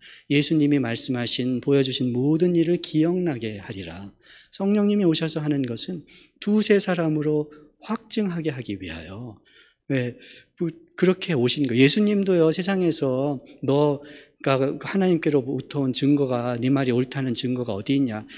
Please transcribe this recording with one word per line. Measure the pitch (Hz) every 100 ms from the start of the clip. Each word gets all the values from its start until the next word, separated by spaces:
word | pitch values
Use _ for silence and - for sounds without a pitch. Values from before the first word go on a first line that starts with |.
| - - -
예수님이 | 143 147 156 143 143
말씀하신, | 120 120 - 123 117 - 127 123
보여주신 | 143 139 131 123 127
모든 | 120 139 160 180 175
일을 | 165 175
기억나게 | - 151 165 180 175 123 110 104
하리라. | - 95 85 92 101 _ _ - _
성령님이 | - 196 208 208 208 175
오셔서 | 160 160 160
하는 | 151 143
것은 | 123 113 - 156 - - - _
두세 | 208 214 208 202
사람으로 | 190 175 160 151 151 151 151 - - _
확증하게 | - 226 - 220 202 170 156
하기 | 131 110 98
위하여. | 90 80 80 98 123 98 _ _ _ _ -
왜? | 135 123 120 - - _ -
그, | 170 - - -
그렇게 | 180 185 -
오신 | 143 120 151 131
거. | 117
예수님도요, | 139 214 208 208 190 175 160
세상에서 | 160 180 190 175 151 139 127 143 131 - -
너가 | 135 139 147 139 - - - _ 143 135 135 -
하나님께로부터 | - 196 185 165 160 143 123 131 - 147
온 | 131
증거가, | 123 139 143 131 123 120 120
네 | 127
말이 | 135 127
옳다는 | 120 131 139 131
증거가 | 113 123 127 117
어디 | 98 104 139
있냐? | 127 107 -